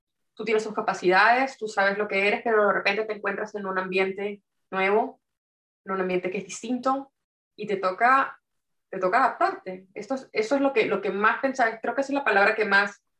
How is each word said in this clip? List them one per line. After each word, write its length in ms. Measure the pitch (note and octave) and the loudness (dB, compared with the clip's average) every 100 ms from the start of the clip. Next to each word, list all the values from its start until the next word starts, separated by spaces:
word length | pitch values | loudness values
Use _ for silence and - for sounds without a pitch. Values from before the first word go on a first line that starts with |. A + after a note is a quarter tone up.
| _ _ _ - | _ _ _ -10
tú 100 | A3 | -2
tienes 180 | A3 | -2
tus 100 | A3 | -2
capacidades, 840 | G#3 G3 F#3 F3+ F#3 A3 B3 C4 - | -4 -4 0 4 6 6 4 0 -4
tú 100 | G#3+ | -6
sabes 300 | G3+ G3 G3+ | 0 0 0
lo 100 | G#3 | -2
que 200 | G3 G3+ | 0 0
eres, 140 | A#3+ A#3+ | 0 0
pero 220 | G#3+ G3+ | 2 4
de 60 | |
repente 300 | F#3 G3 G#3 | 2 0 -2
te 100 | G#3+ | -4
encuentras 400 | G#3 G3+ G3+ G#3 G#3 | -6 -6 -6 -8 -8
en 100 | F#3+ | -6
un 120 | F#3 | -6
ambiente 640 | F#3 F#3+ F#3+ F#3+ G3+ G3+ _ _ - | -2 0 -2 -2 -6 -8 _ _ -8
nuevo, 480 | F#3+ F#3+ G#3+ C4 - _ _ _ _ _ _ | -2 2 2 0 -6 _ _ _ _ _ _
en 80 | F#3+ | -8
un 100 | F#3+ | -4
ambiente 300 | F#3 F3+ F#3 | -2 -2 -2
que 60 | G3 | -6
es 80 | - | -10
distinto, 680 | - A3+ B3 C4 C#4 C4+ _ _ _ _ - | -10 -6 -4 -2 -2 -4 _ _ _ _ -12
y 100 | G#3 | -6
te 80 | F#3+ | -2
toca, 640 | F#3 F#3 A#3+ C4+ - - _ _ _ _ - | -2 2 4 4 2 -6 _ _ _ _ -12
te 100 | F#3 | -4
toca 180 | F#3 A#3+ | 0 4
adaptarte. 720 | B3+ - F#4 F#4+ - F#3 - | 2 2 -2 -2 -10 -12 -14
Esto 220 | - - C4 | -12 -8 -8
es, 140 | - | -6
eso 240 | - G#3+ C#4 | -4 0 2
es 60 | |
lo 100 | C#4 | 2
que, 140 | A3 - | 2 0
lo 160 | G3 | 0
que 80 | G3+ | -2
más 320 | F#3+ A3 A#3 | 0 2 2
pensaba, 360 | C4+ C4 A3+ A3 | -2 0 0 0
creo 120 | A#3+ | -6
que 80 | A#3+ | -4
esa 120 | C#4 | -2
es 20 | C#4 | -2
la 80 | |
palabra 320 | - G3 G#3 G#3+ | 2 4 4 2
que 80 | |
más 400 | G3 G3 G3+ - _ _ | 2 2 2 -4 _ _